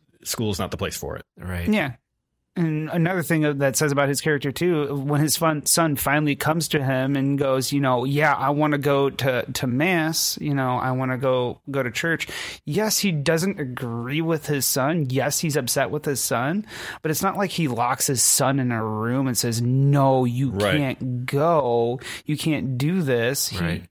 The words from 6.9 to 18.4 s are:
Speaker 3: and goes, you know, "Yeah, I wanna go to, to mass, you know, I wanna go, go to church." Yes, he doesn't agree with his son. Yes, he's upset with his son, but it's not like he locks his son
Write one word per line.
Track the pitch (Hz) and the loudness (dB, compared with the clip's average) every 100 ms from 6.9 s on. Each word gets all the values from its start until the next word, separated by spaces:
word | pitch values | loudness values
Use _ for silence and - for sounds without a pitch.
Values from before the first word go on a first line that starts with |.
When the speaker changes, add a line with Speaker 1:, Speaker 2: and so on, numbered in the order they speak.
| 131 135 | 0 0
Speaker 3:
and | 139 139 139 | 0 2 2
goes, | 139 131 127 | 2 0 0
you | 143 | 0
know, | 139 127 | 2 2
"Yeah, | 131 139 151 | 0 2 2
I | 139 131 | 2 2
wanna | 147 151 147 | 2 2 2
go | 139 139 139 | 2 2 2
to, | - 135 123 - | 0 0 0 -2
to | 131 131 | -4 -2
mass, | 123 170 175 160 160 - - | 0 2 2 0 -2 -2 -2
you | 147 | -2
know, | 139 131 123 | 0 0 -2
I | 127 | -2
wanna | 127 131 127 | -2 -2 0
go, | 131 127 123 - - | 0 2 0 -6 -6
go | 139 | -4
to | 123 | -2
church." | 113 170 160 - - - - - | -2 -2 -2 -4 -10 -12 -12 -4
Yes, | 156 214 - | -2 0 0
he | 202 | 0
doesn't | 156 139 165 190 196 | 0 2 2 2 -2
agree | 135 123 123 117 120 147 | -6 -6 -6 -4 -4 -2
with | 165 160 - | 0 0 0
his | 143 - | -2 0
son. | 139 135 170 135 | 0 2 0 0
Yes, | 131 131 - | 0 0 0
he's | 165 143 | 0 0
upset | 120 143 123 | 0 0 0
with | 147 | -2
his | 151 135 | -2 -2
son, | - 120 135 196 214 - - - | 0 0 0 -2 -4 -10 -12 -6
but | 156 | -4
it's | 147 | 0
not | 196 185 | 0 0
like | 196 | -2
he | - 151 | 0 0
locks | 117 123 131 - | 0 0 0 0
his | 127 | 2
son | - - | 2 4